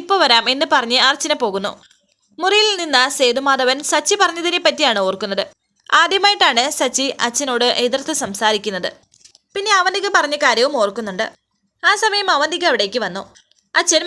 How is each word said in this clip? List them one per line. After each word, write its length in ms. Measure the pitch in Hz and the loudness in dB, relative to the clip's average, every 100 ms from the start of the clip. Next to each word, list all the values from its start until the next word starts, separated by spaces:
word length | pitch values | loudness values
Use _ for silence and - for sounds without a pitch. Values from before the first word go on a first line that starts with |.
ഇപ്പൊ 140 | 349 381 | 0 2
വരാം" 220 | 294 233 220 | 4 4 2
എന്ന് 140 | 262 311 | 0 0
പറഞ്ഞ് 260 | 294 240 247 247 | 0 2 2 2
അർച്ചന 240 | 285 311 294 | 0 -2 -2
പോകുന്നു. 280 | 240 190 196 - _ _ _ _ _ - | -2 -2 -6 -10 _ _ _ _ _ -4
മുറിയിൽ 320 | 359 415 427 392 | 0 2 2 0
നിന്ന് 220 | 330 262 262 277 | 0 2 2 2
സേതുമാധവൻ 600 | 254 240 277 269 254 262 - | 2 2 0 2 2 0 -2
സച്ചി 240 | 311 294 403 | -2 0 2
പറഞ്ഞതിനെ 380 | 359 339 339 349 | 0 0 -2 0
പറ്റിയാണ് 360 | 339 294 285 214 190 | 0 2 0 2 -2
ഓർക്കുന്നത്. 380 | 196 208 196 - _ _ _ - | -2 -4 -4 -6 _ _ _ 0
ആദ്യമായിട്ടാണ് 720 | 294 330 381 392 403 349 240 262 | 2 2 2 2 4 2 2 0
സച്ചി 360 | 294 269 240 269 - | 0 -2 -2 -4 -2
അച്ഛനോട് 440 | 240 233 285 240 240 - | -4 -2 -4 0 0 0
എതിർത്ത് 280 | 240 262 277 | 0 -2 -4
സംസാരിക്കുന്നത്. 800 | 320 214 196 220 214 208 190 175 - _ _ - _ _ | -6 -6 -2 0 0 -4 -6 -6 -10 _ _ -20 _ _
പിന്നെ 180 | 403 403 392 | -6 0 2
അവന്തിക 280 | 359 381 392 381 | 2 -2 0 0
പറഞ്ഞ 200 | 294 294 | 0 0
കാര്യവും 380 | 294 220 262 285 | 0 2 0 0
ഓർക്കുന്നുണ്ട്. 440 | 202 202 214 185 220 - _ _ _ _ | -2 -2 -8 -6 -8 -10 _ _ _ _
ആ 120 | 339 | 0
സമയം 340 | 403 440 403 392 | 0 0 -2 0
അവന്തിക 340 | 302 285 349 349 | 0 0 -2 0
അവിടേക്ക് 300 | 240 202 233 | 0 -2 -4
വന്നു. 180 | 202 185 - _ _ _ _ | -6 -8 -14 _ _ _ _
"അച്ഛൻ 280 | - 349 320 | -2 2 2